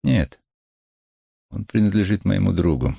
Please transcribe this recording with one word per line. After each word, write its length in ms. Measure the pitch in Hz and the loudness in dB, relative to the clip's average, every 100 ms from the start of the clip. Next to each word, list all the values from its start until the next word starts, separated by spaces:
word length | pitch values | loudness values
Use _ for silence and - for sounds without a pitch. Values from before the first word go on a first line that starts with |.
«Нет. 380 | 139 123 - - _ _ _ _ _ _ _ _ _ _ _ | 2 0 0 -6 _ _ _ _ _ _ _ _ _ _ _
Он 160 | 98 104 | -10 -4
принадлежит 600 | 110 107 104 98 104 101 | 0 2 2 0 0 0
моему 260 | 98 95 | 0 0
другу». 440 | 90 85 71 65 | 0 0 0 -2